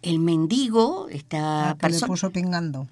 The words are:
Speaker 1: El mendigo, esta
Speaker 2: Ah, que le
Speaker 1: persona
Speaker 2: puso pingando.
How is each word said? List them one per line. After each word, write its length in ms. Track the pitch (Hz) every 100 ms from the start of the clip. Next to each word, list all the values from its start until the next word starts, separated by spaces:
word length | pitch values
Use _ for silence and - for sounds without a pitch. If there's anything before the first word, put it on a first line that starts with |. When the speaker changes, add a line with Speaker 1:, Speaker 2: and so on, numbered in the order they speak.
Speaker 1:
El 160 | - 165
mendigo, 880 | 165 165 160 240 262 226 233 370 381
esta 640 | 139 - 156 156 151 151
Speaker 2:
Ah, 40 | 151
que 100 | 160
le 60 |
Speaker 1:
persona 140 | 165 -
Speaker 2:
puso 220 | 180 190
pingando. 580 | 180 180 175 170 135 131